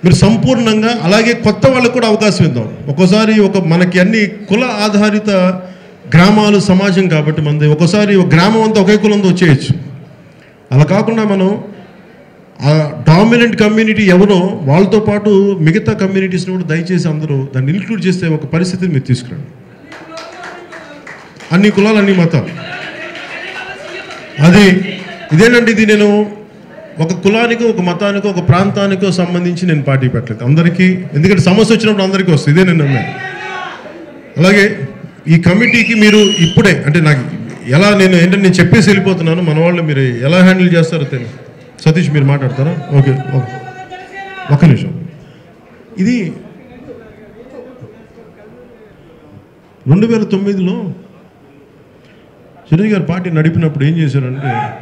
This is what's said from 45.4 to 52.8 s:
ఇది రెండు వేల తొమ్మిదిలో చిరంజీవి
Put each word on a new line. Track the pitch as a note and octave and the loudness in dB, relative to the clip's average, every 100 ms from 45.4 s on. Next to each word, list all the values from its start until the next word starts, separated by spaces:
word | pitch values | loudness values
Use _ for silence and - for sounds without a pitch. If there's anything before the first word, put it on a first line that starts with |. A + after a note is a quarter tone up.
| - - - - - - | -20 -20 -20 -20 -20 -4
ఇది | F#3+ B3 F3 - - - - - - - - - - G#3 B3 C4+ B3 B3+ A3 A3 A3+ - - - G#3 A#3+ B3 A3+ G#3+ - - - - - _ _ _ _ C3 | -2 -2 -4 -10 -18 -20 -20 -20 -20 -20 -20 -20 -20 -20 -20 -20 -20 -20 -20 -20 -20 -20 -20 -20 -20 -20 -20 -20 -20 -20 -20 -20 -20 -20 _ _ _ _ 0
రెండు | E3+ A3+ | 2 2
వేల | A3+ | 0
తొమ్మిదిలో | G#3 G3 G3+ G3 F3+ A#3 G3+ - - - - _ _ - _ _ _ _ _ - _ _ - - - | -2 -4 -2 -2 -4 -4 -8 -12 -18 -20 -20 _ _ -20 _ _ _ _ _ -20 _ _ -20 -20 -4
చిరంజీవి | D#3 | -2